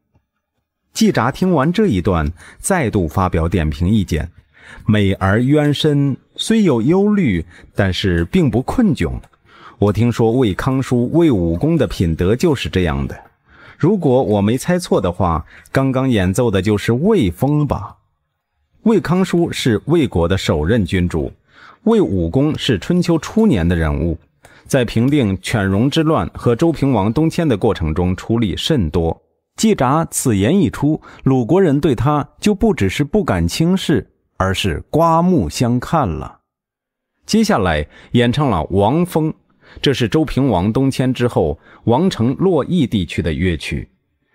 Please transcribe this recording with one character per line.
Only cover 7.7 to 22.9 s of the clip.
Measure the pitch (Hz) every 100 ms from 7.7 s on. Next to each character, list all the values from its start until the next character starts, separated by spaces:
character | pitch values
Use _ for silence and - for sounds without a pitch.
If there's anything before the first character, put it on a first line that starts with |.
| -
但 | 95
是 | 90 98 85
并 | 85 190 147
不 | 110
困 | - - 214
窘。 | 131 78 62 - _ _ - - -
我 | 101
听 | 104 120
说 | 113 113
魏 | 123 117
康 | - - 131
叔、 | - 123 120
魏 | 160 165
武 | 104 85 85
公 | 147 165
的 | 107
品 | - 85 80
德 | 87
就 | 123 175
是 | 131 -
这 | 92
样 | 87 69 65
的。 | - - _ _ - - -
如 | 151 214
果 | 156 127
我 | 104 208
没 | 196 131
猜 | - 180
错 | 180 175
的 | 92
话， | - 90 78 - - -
刚 | 139 135
刚 | 127 131
演 | 110 92
奏 | 95 120
的 | 95
就 | 95 104
是 | -
魏 | 120 185 208 98
风 | - 135 151
吧？” | 147 - 101 - _ _ _ _ _ _ _ _
魏 | 214 208
康 | - 180
叔 | 190 175 170
是 | - 127 104
魏 | - 170 131
国 | 87 82
的 | 95
首 | - 82
任 | 78 120
君 | 87 92 87
主， | 82 65 - _ _ - -
魏 | 214 226
武 | 147 98 82
公 | 131 151 139
是 | - 98
春 | -